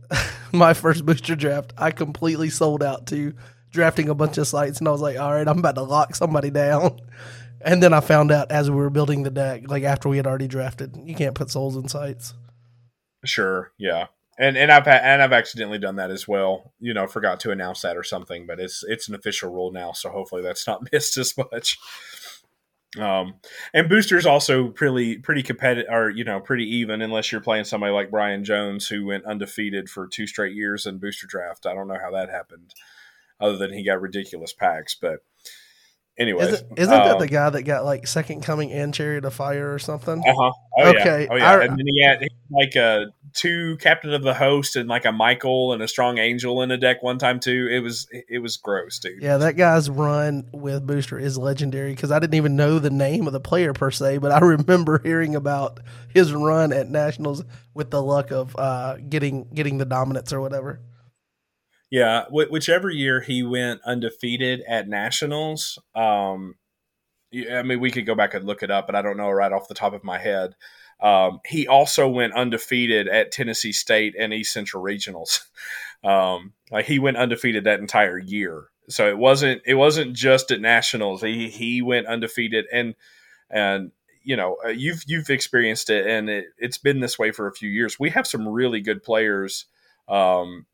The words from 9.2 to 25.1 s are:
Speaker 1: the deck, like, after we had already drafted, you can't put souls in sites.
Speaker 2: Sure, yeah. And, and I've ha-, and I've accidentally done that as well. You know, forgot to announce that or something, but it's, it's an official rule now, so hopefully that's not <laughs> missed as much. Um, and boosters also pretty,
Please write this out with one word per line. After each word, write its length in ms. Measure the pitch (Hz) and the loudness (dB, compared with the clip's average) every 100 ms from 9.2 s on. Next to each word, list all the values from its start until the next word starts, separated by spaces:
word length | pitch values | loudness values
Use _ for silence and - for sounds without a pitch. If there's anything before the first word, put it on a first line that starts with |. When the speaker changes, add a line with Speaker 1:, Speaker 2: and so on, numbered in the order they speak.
Speaker 1:
the 80 | 135 | -2
deck, 320 | 135 135 120 135 | -2 -4 -6 -6
like, 160 | 143 | -4
after 260 | 139 135 139 | -2 0 0
we 80 | 139 | 0
had 80 | 131 | 0
already 220 | 135 131 | -2 -4
drafted, 500 | 131 127 - 135 147 | -6 -8 -8 -12 -14
you 120 | 156 | -12
can't 200 | 165 139 | -4 -4
put 160 | 117 127 | -4 -6
souls 240 | 139 135 131 | -4 -4 -6
in 120 | 131 | -8
sites. 460 | 143 143 - - - - _ _ _ _ _ _ _ | -8 -8 -10 -16 -18 -20 _ _ _ _ _ _ _
Speaker 2:
Sure, 480 | 127 - 95 92 92 - | -4 0 0 -2 -6 -6
yeah. 300 | 95 82 90 _ _ - | -4 -2 -4 _ _ 0
And, 200 | 135 131 | 2 4
and 120 | 147 | 8
I've 140 | 147 | 8
ha-, 160 | 143 131 | 10 6
and 200 | 127 139 | 8 6
I've 100 | 135 | 6
accidentally 460 | 120 113 117 104 107 | 4 2 -6 -6 -4
done 180 | 98 98 | -6 -6
that 140 | 92 | -6
as 180 | 95 - | -6 -4
well. 460 | 98 95 95 - - | 0 0 -2 -8 -12
You 140 | 117 | -6
know, 140 | 110 98 | -4 -4
forgot 340 | 110 101 92 | -2 -2 -2
to 120 | 113 | -4
announce 280 | 95 92 92 | -4 -6 -6
that 160 | 92 87 | -6 -6
or 60 | |
something, 440 | - 92 90 87 87 | -8 -10 -10 -14 -12
but 140 | 85 | -10
it's, 240 | 90 - 90 | -10 -10 -8
it's 220 | 113 - | -8 -8
an 60 | |
official 360 | 98 107 - 92 | -10 -8 -8 -8
rule 220 | 90 92 | -8 -8
now, 200 | 92 87 | -8 -12
so 180 | - 90 | -10 -10
hopefully 320 | 98 92 90 | -10 -10 -8
that's 240 | 90 87 - | -8 -8 -8
not 200 | 101 123 | -8 -2
<laughs> 40 | |
missed 240 | 147 - 131 | -2 -2 -4
as 180 | 123 - | -4 -6
much. 400 | - 117 - - - - - - - - _ _ _ _ _ 104 | -8 -6 -6 -6 -10 -20 -20 -20 -20 -20 _ _ _ _ _ -6
Um, 380 | 104 95 92 - - - - | -2 -2 -4 -12 -20 -18 -2
and 160 | 156 165 | 2 6
boosters 380 | 214 - 175 160 | 4 4 4 6
also 420 | 143 147 131 120 | 4 4 2 0
pretty, 480 | - 143 127 117 | 0 0 2 -2